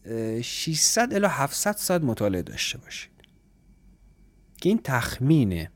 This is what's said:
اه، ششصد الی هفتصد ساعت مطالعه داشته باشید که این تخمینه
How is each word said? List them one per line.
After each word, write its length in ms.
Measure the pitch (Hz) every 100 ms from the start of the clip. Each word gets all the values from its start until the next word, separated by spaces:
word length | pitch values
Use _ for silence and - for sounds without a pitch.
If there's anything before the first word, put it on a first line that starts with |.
اه، 380 | 95 113 110 113
ششصد 720 | 120 - - 151 - 220 240
الی 120 | 202 196
هفتصد 460 | 135 139 - 208 208
ساعت 260 | - 180
مطالعه 400 | 139 107 104 92
داشته 360 | 80 - - -
باشید 320 | - - - _ - _ _ _ _ - - - - _ - _ _ -
که 80 | 175
این 120 | 220
تخمینه 840 | - 123 - - 135 160 104 85 80